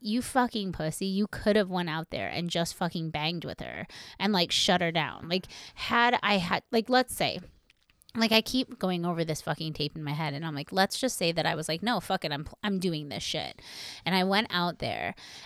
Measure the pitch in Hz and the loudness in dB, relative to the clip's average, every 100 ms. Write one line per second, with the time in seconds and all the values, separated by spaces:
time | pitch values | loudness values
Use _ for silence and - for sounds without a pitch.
0 | 214 240 - 262 247 214 190 - 156 - | -2 -2 0 2 2 0 -4 -2 -4 -2
1 | 196 190 208 - 214 214 185 180 170 160 | 0 0 0 0 4 4 4 0 -2 -4
2 | 160 - 98 - 170 170 170 - 175 170 | -4 -4 -4 -4 -2 0 -2 -2 -2 -2
3 | 160 151 156 175 - - 60 73 175 - | -4 -2 -2 -2 -6 -8 -10 -10 -12 -14
4 | - - 202 190 175 - - 180 170 165 | -16 -2 2 4 4 4 4 4 4 0
5 | 143 - 165 185 - - - - - 233 | -2 -4 -2 -2 -2 -14 -16 -8 0 4
6 | 240 247 202 202 175 180 - 233 226 254 | 4 4 4 2 2 -2 2 0 4 4
7 | 247 - 143 175 - - _ _ _ _ | 4 0 -2 -2 -10 -20 _ _ _ _
8 | _ 226 220 220 220 254 - 247 185 175 | _ 0 4 4 4 0 -2 -2 0 0
9 | 175 170 160 151 - 151 160 151 151 - | 0 0 -2 -2 -4 -4 -4 -2 -4 -4
10 | 147 147 156 143 165 143 147 190 196 - | -4 -2 -4 -4 -6 -6 0 2 2 2
11 | 262 - 170 165 160 156 160 165 214 208 | -2 0 0 2 2 0 -2 -2 0 -2
12 | - 190 156 147 151 - 208 190 180 156 | 0 -2 -2 -4 -6 -6 -2 0 0 -2
13 | 147 104 - 151 65 - - - - - | -4 -6 -4 -4 -6 -10 -16 -14 -14 -8
14 | - 185 190 196 - 180 175 - 117 58 | 0 2 4 2 2 0 -2 -2 -6 -4
15 | 80 - - - | -6 -8 -14 -18